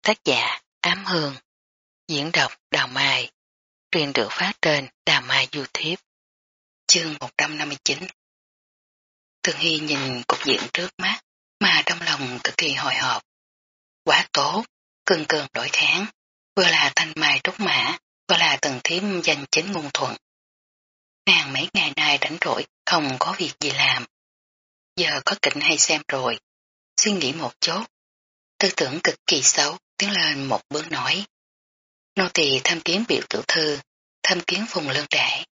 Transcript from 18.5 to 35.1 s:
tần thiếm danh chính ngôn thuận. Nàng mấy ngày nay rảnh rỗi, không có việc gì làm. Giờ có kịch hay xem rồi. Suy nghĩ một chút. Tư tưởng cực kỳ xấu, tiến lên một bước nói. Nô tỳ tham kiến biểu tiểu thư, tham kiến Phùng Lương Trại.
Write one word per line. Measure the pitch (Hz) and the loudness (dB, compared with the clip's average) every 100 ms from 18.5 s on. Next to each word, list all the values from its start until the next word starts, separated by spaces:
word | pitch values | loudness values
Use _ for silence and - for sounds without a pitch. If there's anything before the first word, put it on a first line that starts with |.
| 139 | 2
tần | 147 127 | -2 0
thiếm | - 170 202 180 | 0 0 -2 0
danh | 165 143 139 | 0 0 0
chính | - 180 | -2 0
ngôn | 185 147 | -4 -2
thuận. | - 127 - _ _ _ _ _ _ _ _ _ _ - | -2 -2 -4 _ _ _ _ _ _ _ _ _ _ 4
Nàng | - 143 | 4 2
mấy | 135 170 | -4 -2
ngày | 202 151 139 | -2 -2 0
nay | 151 143 | 0 2
rảnh | - 160 | 0 -2
rỗi, | 165 - - _ - | 0 0 -4 _ 0
không | 170 143 131 | 0 0 -2
có | - 190 | -2 -2
việc | 160 - | -6 -2
gì | 147 | -4
làm. | 135 127 123 120 _ _ _ _ _ _ _ _ - | 0 0 0 -6 _ _ _ _ _ _ _ _ -4
Giờ | 165 147 - | -2 0 -2
có | 202 | 0
kịch | 143 147 | 0 2
hay | 151 151 | 0 4
xem | - 156 - | 2 2 -2
rồi. | 131 127 113 _ _ _ _ _ - | -2 -2 -4 _ _ _ _ _ 0
Suy | 214 | 2
nghĩ | 196 135 | 2 0
một | 160 131 - | -2 -6 -2
chút. | - 180 226 _ _ _ _ _ _ _ | 0 0 -6 _ _ _ _ _ _ _
Tư | 196 - | 0 2
tưởng | 139 147 | -2 0
cực | - 143 - | 0 0 0
kỳ | 151 | 4
xấu, | 123 - 147 175 _ _ | 4 4 0 -2 _ _
tiến | 202 | -2
lên | 196 156 143 135 | 0 0 -2 -2
một | 107 _ | -4 _
bước | 147 160 | -6 -4
nói. | 147 143 185 208 _ _ _ _ _ _ _ _ - | -4 0 -2 -4 _ _ _ _ _ _ _ _ -2
Nô | 180 | 0
tỳ | - 147 135 | 2 2 2
tham | - 170 | 0 0
kiến | 160 185 233 | 0 -2 2
biểu | 135 - | 0 0
tiểu | - - | -6 0
thư, | 170 156 143 - _ _ _ | 0 0 -2 -8 _ _ _
tham | - 180 - | 0 0 0
kiến | 180 226 | -4 -2
Phùng | 185 147 | -4 -2
Lương | 135 | -4
Trại. | 151 | 0